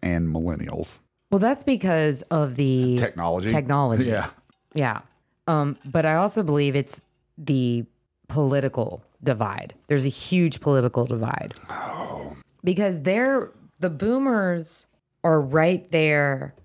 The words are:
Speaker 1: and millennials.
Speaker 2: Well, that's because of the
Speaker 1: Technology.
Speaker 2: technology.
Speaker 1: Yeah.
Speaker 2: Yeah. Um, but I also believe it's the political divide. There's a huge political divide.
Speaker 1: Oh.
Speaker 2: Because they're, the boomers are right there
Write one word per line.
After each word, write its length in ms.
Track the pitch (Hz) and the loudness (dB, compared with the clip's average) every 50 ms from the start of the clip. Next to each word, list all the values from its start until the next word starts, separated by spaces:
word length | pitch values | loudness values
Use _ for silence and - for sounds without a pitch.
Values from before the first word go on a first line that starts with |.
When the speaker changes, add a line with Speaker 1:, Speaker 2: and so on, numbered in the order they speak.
| - | -4
Speaker 1:
and 260 | 90 87 85 85 82 | -2 0 0 0 0
millennials. 680 | 78 82 82 87 82 71 - - - 80 82 - - - _ _ _ _ _ _ | -2 -2 -2 -4 -4 -6 -8 -8 -8 -8 -8 -10 -12 -18 _ _ _ _ _ _
Speaker 2:
Well, 80 | 202 196 | 0 2
that's 220 | 202 233 277 277 - | 2 2 0 0 0
because 580 | 294 262 196 185 190 170 160 156 156 139 131 - | -2 0 0 0 0 2 2 2 2 0 -2 -4
of 320 | - 170 156 151 135 123 | -2 0 0 0 0 0
the 400 | 131 143 135 131 127 127 127 123 | 0 0 2 2 2 2 2 2
Speaker 1:
Technology. 520 | 123 120 107 - - 85 85 85 90 92 107 | 0 0 -2 -2 -2 -2 -2 0 0 0 0
Speaker 2:
technology. 560 | 113 151 143 127 143 143 139 127 117 113 127 | 0 0 0 0 0 2 2 2 2 2 0
Speaker 1:
Yeah. 240 | 120 110 101 - - - - _ _ _ _ _ _ - | 0 0 -2 -2 -6 -10 -16 _ _ _ _ _ _ -4
Speaker 2:
Yeah. 260 | 151 139 120 107 - - _ _ _ _ _ _ _ _ - | -2 -2 -2 -2 -6 -10 _ _ _ _ _ _ _ _ -2
Um, 280 | 165 151 143 143 135 - - | 0 0 0 0 -2 -6 -8
but 200 | 135 127 165 151 | -2 0 0 2
I 80 | 156 156 | 2 2
also 260 | 165 190 208 - 220 202 | 2 2 0 0 -2 0
believe 320 | 151 147 147 143 143 135 | 0 2 2 2 2 0
it's 260 | 139 135 - - - - _ _ _ _ _ _ | 0 -2 -2 -4 -4 -6 _ _ _ _ _ _
the 480 | - 151 135 139 131 127 120 120 120 113 - _ _ _ _ _ _ _ - | -10 -4 0 0 2 2 2 0 -2 -4 -6 _ _ _ _ _ _ _ -4
political 760 | 117 151 147 135 139 139 135 131 - 127 110 - - - - _ _ _ - | -2 0 2 2 2 0 0 0 -2 -2 -4 -4 -6 -10 -14 _ _ _ -2
divide. 500 | 143 127 107 110 101 98 - - - - - _ - | -2 0 0 -2 -4 -4 -6 -10 -14 -16 -18 _ 0
There's 180 | 147 143 131 | 0 0 0
a 40 | 139 | 0
huge 500 | - - - - 180 180 175 160 131 - | -4 -6 -4 0 2 2 2 2 0 -2
political 440 | - 147 143 135 120 123 - 123 120 | 0 2 2 4 2 2 0 0 -2
divide. 460 | 123 120 113 113 120 - - - - - - - - | 0 -2 -4 -2 -4 -4 -6 -8 -10 -12 -14 -16 -14
Speaker 1:
Oh. 680 | - - - - - - - - - - - - - - - _ _ _ - | -12 -12 -10 -10 -10 -10 -10 -10 -10 -12 -12 -14 -14 -18 -20 _ _ _ -2
Speaker 2:
Because 400 | 175 185 170 208 196 180 160 135 | 0 0 2 0 0 0 0 0
they're, 480 | 180 190 226 254 269 277 247 - - - - - - _ _ | 0 2 2 2 2 2 0 -2 -4 -8 -18 -20 -20 _ _
the 100 | 160 180 | -4 -4
boomers 960 | 160 139 196 214 247 269 277 269 240 214 196 180 175 170 160 - - - - _ _ _ _ _ _ _ - | -2 -2 0 0 0 2 2 2 2 2 2 0 0 -2 -4 -8 -12 -14 -16 _ _ _ _ _ _ _ 2
are 160 | 170 160 156 | 4 4 4
right 500 | 143 131 139 160 156 170 185 175 - - | 4 4 4 4 4 4 2 0 -2 0
there 640 | 170 160 156 151 151 147 143 143 139 131 139 143 - - | 2 2 4 4 4 4 2 2 0 -2 -4 -8 -12 -16